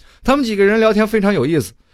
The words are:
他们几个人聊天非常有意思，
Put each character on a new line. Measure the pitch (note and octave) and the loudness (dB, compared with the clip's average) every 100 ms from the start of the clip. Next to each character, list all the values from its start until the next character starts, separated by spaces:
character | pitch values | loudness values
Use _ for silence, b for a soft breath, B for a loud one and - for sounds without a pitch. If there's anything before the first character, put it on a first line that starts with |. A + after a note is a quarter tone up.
| b b | b b
他 | - C#4+ | -2 -2
们 | A#3 | -2
几 | G3+ | 0
个 | |
人 | G3 A3 | 0 2
聊 | A3 | 2
天 | G#3 G#3+ | 2 0
非 | A3 | 0
常 | G3 | 0
有 | F#3+ C3 | 0 0
意 | D#3+ | -2
思， | G#2 - _ | -4 -10 _